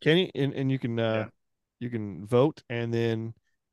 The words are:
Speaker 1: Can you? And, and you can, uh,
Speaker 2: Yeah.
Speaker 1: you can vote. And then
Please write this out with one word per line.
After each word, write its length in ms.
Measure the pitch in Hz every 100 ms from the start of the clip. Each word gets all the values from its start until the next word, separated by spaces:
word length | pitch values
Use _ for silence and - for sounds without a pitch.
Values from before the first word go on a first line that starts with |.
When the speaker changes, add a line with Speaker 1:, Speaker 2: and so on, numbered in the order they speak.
Speaker 1:
Can 160 | 147 170
you? 120 | 185
And, 180 | 135 139
and 180 | - 135
you 80 | 131
can, 200 | 123 117
uh, 160 | 113
Speaker 2:
Yeah. 140 | 110 104 - _ _ _ _
Speaker 1:
you 80 | 120
can 360 | 117 104 85 104
vote. 360 | 120 151 - -
And 240 | 117 117
then 400 | 117 117 113 113 - _ _ _